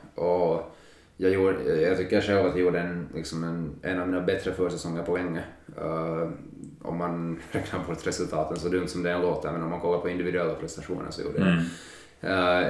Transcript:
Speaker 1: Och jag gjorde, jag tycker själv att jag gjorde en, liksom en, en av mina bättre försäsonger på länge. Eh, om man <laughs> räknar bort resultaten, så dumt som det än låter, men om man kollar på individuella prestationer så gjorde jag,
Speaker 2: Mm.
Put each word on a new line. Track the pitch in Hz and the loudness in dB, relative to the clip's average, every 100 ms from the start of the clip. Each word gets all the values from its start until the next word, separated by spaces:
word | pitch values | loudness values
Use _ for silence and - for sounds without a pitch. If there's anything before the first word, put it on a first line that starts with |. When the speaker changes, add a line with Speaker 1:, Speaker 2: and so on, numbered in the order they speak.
| - | -14
Speaker 1:
Och | - 87 87 87 82 - - - - - - | -4 2 2 4 2 -2 -14 -20 -20 -20 0
jag | 92 | 2
gjorde, | 95 95 95 - 80 | 6 4 4 2 4
jag | 85 92 | 4 2
tycker | 92 104 | 4 2
själv | 101 98 92 | 4 4 4
att | |
jag | 90 | 4
gjorde | 90 85 | 2 2
en, | 87 87 78 | -2 -4 -6
liksom | 85 80 82 | -8 -6 -4
en, | 82 85 78 69 | -4 -4 -6 -6
en | 87 92 | -4 -2
av | 90 | 0
mina | 90 | 0
bättre | 87 95 95 | 0 0 -2
försäsonger | 90 90 82 85 82 | 0 0 -2 -4 -4
på | 82 90 | 0 0
länge. | 87 82 90 - - - | 0 -4 -8 -14 -16 -8
Eh, | 80 80 82 82 82 - - - - - | -4 -2 -2 -2 -4 -6 -14 -16 -16 -12
om | - 82 | -6 -4
man | 87 85 85 82 - | -2 -2 -4 -6 -4
<laughs> | |
räknar | - - 90 80 | -4 -4 -6 -4
bort | 80 92 | -4 -4
resultaten, | 87 87 80 80 87 | -2 -2 -2 -2 -2
så | 87 | 0
dumt | 90 87 | 0 0
som | 90 | -2
det | 87 | 0
än | 87 | 2
låter, | 87 78 76 | 2 0 -2
men | 82 | -4
om | 82 | -4
man | 87 | -2
kollar | - 85 | 2 2
på | 87 | 0
individuella | 90 87 87 82 | 0 0 2 0
prestationer | - 80 - 78 90 85 | -2 -6 -10 -6 -6 -4
så | - | -6
gjorde | - - | -4 2
jag, | 95 | 4
Speaker 2:
Mm. | 85 82 - - - - - 87 92 90 90 80 | 4 2 -4 -14 -18 -20 -8 0 4 6 4 4